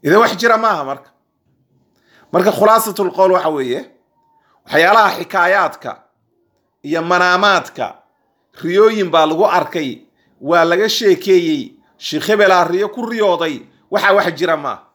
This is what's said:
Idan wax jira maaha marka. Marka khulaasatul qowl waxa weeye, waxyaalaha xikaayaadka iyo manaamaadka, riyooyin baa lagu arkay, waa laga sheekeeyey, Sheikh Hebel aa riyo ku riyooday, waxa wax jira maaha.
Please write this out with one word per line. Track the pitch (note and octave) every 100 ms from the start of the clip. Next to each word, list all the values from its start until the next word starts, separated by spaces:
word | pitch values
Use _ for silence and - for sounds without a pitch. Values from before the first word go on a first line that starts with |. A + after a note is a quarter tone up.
Idan | - F#3+
wax | A3+ F#3
jira | A#3 A3
maaha | A3+ F3
marka. | C3+ C#3 _ _ _ _ _ _ _ _ _ _ _ _ _
Marka | F3 F#3
khulaasatul | - G#3+ A3+ G#3+ G3 F#3+
qowl | F#3 F#3+
waxa | F#3 D#3+
weeye, | D3+ C3 B2+ - _ _ _ _ _ _ _
waxyaalaha | _ D3 E3+ A3 G#3 -
xikaayaadka | E3+ F#3+ F3 G3 D#3+ - B2 - _ _ _ _ _ _ _ _
iyo | C#3+ E3
manaamaadka, | E3 F3+ F3+ F3+ G3+ F#3 - - A#2+ - _ _ _ _ _ -
riyooyin | D#3 F#3 A3 A3 F3+
baa | D#3+ D#3
lagu | D#3+ G3+
arkay, | F3+ D3+ F3 C#3+ - _ _ _ _
waa | C#3 E3+
laga | E3 F3 G#3+
sheekeeyey, | - G#3+ F3+ G3+ F#3 E3+ D3 A#2+ _ _ _
Sheikh | - D3+ D3+
Hebel | G#3 G3+
aa | F3+
riyo | E3 F3 G3+
ku | B3 A#3
riyooday, | A3+ G#3 E3+ E3 C3+ - _ _
waxa | G3+ G3+ G3+
wax | G3
jira | D3+ E3 D#3
maaha. | C#3+ G#2 _